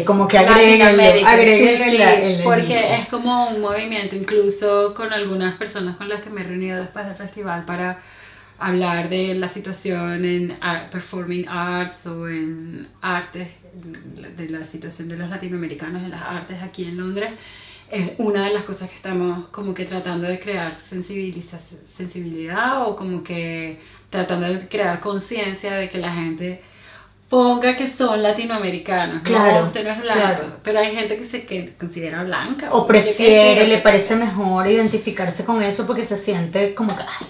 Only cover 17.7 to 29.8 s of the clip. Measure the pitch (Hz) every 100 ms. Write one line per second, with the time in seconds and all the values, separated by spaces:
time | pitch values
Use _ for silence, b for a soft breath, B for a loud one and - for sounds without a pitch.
17.7 | B B 208 175 - 214 202 202 208 208
18.7 | 185 185 - 190 180 180 175 170 - 202
19.7 | 180 180 185 180 175 175 185 208 190 165
20.7 | 156 - 185 180 202 185 170 170 170 -
21.7 | 180 _ - 180 180 170 160 160 190 247
22.7 | 269 226 202 190 175 165 170 170 165 160
23.7 | 160 b b b 190 180 175 175 185 185
24.7 | 214 185 175 208 202 190 226 196 190 202
25.7 | 196 185 185 175 170 165 160 180 180 b
26.7 | b b b b _ - 254 247 240 247
27.7 | 254 269 - 247 214 208 214 233 220 190
28.7 | 175 - 185 170 165 170 220 208 175 165
29.7 | 226